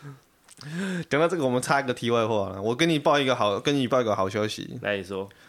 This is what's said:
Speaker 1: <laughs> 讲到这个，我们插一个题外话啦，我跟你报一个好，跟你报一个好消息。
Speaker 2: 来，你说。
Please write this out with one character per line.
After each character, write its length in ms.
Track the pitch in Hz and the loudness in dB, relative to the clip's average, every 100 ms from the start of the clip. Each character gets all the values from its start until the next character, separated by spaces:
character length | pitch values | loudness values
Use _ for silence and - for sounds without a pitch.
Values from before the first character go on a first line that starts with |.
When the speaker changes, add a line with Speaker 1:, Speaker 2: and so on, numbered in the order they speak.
| 143 131 _ | -20 -20 _
Speaker 1:
<laughs> 800 | _ _ - 147 165 190 180 160 | _ _ -20 -12 -8 -6 -6 -2
讲 140 | 139 | 2
到 60 | 165 | 2
这 100 | 175 | 2
个， 80 | 131 | 2
我 40 | |
们 100 | 123 | 2
插 180 | 127 143 | 2 2
一 60 | 131 | 0
个 80 | |
题 160 | 123 117 | -2 0
外 160 | 117 113 | 2 2
话 240 | 110 95 | 0 -2
啦， 100 | 95 | -4
我 160 | 104 120 | -2 0
跟 140 | 170 | 2
你 80 | 156 | 2
报 220 | 156 147 | 4 4
一 60 | 131 | 2
个 100 | 120 | 2
好， 240 | 104 101 | 2 0
跟 160 | 147 143 | 0 0
你 120 | 120 | 2
报 140 | 127 | 2
一 20 | |
个 120 | 113 95 | 2 0
好 120 | 95 | 0
消 200 | 107 107 | 0 -2
息。 320 | - - 123 | -4 -10 -6
Speaker 2:
来， 160 | 104 101 | -4 -4
你 60 | |
说。 260 | 92 95 101 - | -4 -8 -8 -14